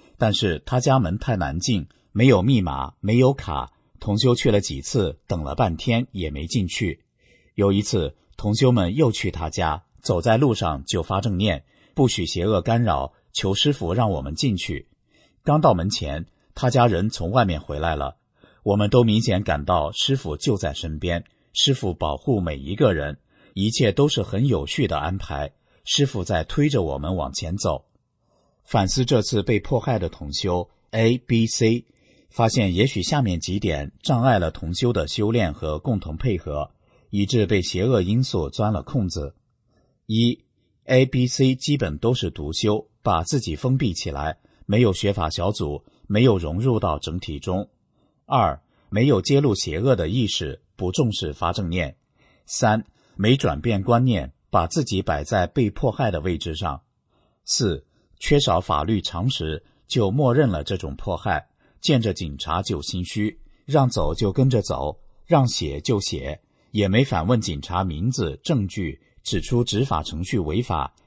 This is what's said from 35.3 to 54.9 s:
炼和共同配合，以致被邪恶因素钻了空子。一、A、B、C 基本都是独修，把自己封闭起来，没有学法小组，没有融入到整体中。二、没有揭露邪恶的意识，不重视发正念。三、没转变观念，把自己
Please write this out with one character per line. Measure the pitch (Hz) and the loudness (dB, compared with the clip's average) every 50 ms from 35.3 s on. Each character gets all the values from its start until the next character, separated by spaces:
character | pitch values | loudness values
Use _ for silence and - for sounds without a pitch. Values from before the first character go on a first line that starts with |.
炼 | 113 120 104 82 73 | 2 2 0 0 -2
和 | - - 78 78 78 | -4 -6 -4 -4 -4
共 | - - 117 98 | -2 -2 -2 -2
同 | - 76 78 | -4 -6 -8
配 | 80 - 127 104 | -4 -2 -2 -2
合， | 85 - - 73 73 73 - _ _ _ _ _ _ _ _ | -2 -4 -6 -6 -6 -6 -8 _ _ _ _ _ _ _ _
以 | - 101 101 | -2 -2 0
致 | 95 - 117 104 | 2 2 2 2
被 | 90 107 98 90 | 4 2 0 0
邪 | - - 90 98 | -2 -2 -2 0
恶 | 120 131 107 90 | 2 2 2 2
因 | 90 107 120 131 | 2 2 0 0
素 | - - 95 78 69 | 0 -2 -4 -4 -4
钻 | - - 110 107 110 | -2 -2 -2 -2 -2
了 | 80 67 | -4 -6
空 | - - 135 101 90 | -4 -4 -2 -2 -2
子。 | - 87 73 71 - _ _ _ _ _ _ _ _ _ _ _ _ _ _ | -4 -6 -8 -10 -12 _ _ _ _ _ _ _ _ _ _ _ _ _ _
一、 | - 110 113 117 120 120 - _ _ _ _ _ _ _ _ _ | -2 0 2 2 2 2 -2 _ _ _ _ _ _ _ _ _
A、 | - 127 127 135 | 2 4 4 4
B、 | 127 - 127 123 | 4 2 0 0
C | 123 - - 131 131 131 | 0 2 2 2 2 2
基 | 127 - - 143 | 0 0 -2 0
本 | 139 113 85 73 71 | 0 0 -4 -4 -2
都 | - 113 127 | 0 0 0
是 | - - 87 | 0 -2 -4
独 | - - 73 73 80 | -6 -6 -8 -6 -6
修， | - - 107 104 107 - - _ _ _ | -2 0 2 2 0 -2 -8 _ _ _
把 | 113 95 80 85 | 0 0 0 0
自 | - 151 139 | 0 -2 -2
己 | 113 - 80 | -2 -4 -6
封 | 71 - 127 131 131 | -4 0 0 0 2
闭 | 160 107 85 | 0 -2 -2
起 | - - - | -4 -6 -6
来， | 71 69 73 78 78 - _ _ _ _ - | -6 -4 -6 -6 -6 -8 _ _ _ _ -4
没 | - 98 113 | 0 2 4
有 | 123 107 92 | 4 4 2
学 | - - 101 98 | 2 0 0 0
法 | - 82 78 | 0 -2 -2
小 | - - 85 95 104 | -2 -2 -2 -2 -2
组， | - 92 73 73 69 - _ _ _ _ | -2 -4 -6 -6 -8 -10 _ _ _ _
没 | _ 101 104 123 | _ 2 4 6
有 | 131 107 | 6 6
融 | 92 85 76 80 92 | 4 0 -2 -4 -2
入 | 117 131 120 107 | 0 0 0 2
到 | - 90 78 73 | 0 -2 -2 -4
整 | - - 80 90 | -4 -6 -8 -8
体 | - - 78 71 | -8 -8 -10 -8
中。 | - - 90 95 - - _ _ _ _ _ _ _ _ _ _ _ | -6 -4 -4 -4 -4 -6 _ _ _ _ _ _ _ _ _ _ _
二、 | - 135 131 107 82 71 - _ _ _ _ _ _ | -2 0 2 2 2 0 -4 _ _ _ _ _ _
没 | - 101 120 | 0 2 4
有 | 143 131 95 92 | 6 4 4 4
揭 | - 139 139 | 4 2 4
露 | 147 135 101 | 4 4 2
邪 | - - - 73 85 | 0 -2 -4 -4 -2
恶 | 107 135 127 | 2 2 2
的 | 92 82 78 | 2 0 -2
意 | 98 131 117 | 0 0 0
识， | 98 - - 87 71 69 - _ _ _ | 0 -2 -4 -6 -6 -8 -12 _ _ _
不 | - 95 90 | -6 -6 -4
重 | 90 - 135 113 101 | 0 0 0 0 0
视 | - 98 78 71 | -2 -6 -8 -6
发 | - - 85 - | -4 -4 -4 -2
正 | - 98 82 | -2 -4 -4
念。 | 85 92 80 69 - _ _ _ _ _ _ _ _ _ _ | -2 -2 -4 -4 -6 _ _ _ _ _ _ _ _ _ _
三、 | - - - - 110 107 113 110 - _ _ _ _ _ | -10 -4 0 2 2 2 2 0 -6 _ _ _ _ _
没 | - 98 110 131 | -2 2 2 4
转 | 135 - 98 73 73 | 4 2 -2 -2 -2
变 | 76 117 110 95 95 | -2 -2 -2 0 2
观 | - 120 117 127 | 2 2 4 4
念， | 131 117 87 69 65 - _ _ _ | 2 2 0 -2 -6 -12 _ _ _
把 | - 98 82 | 0 0 0
自 | 82 - 165 143 | 2 0 -2 -2
己 | - | 0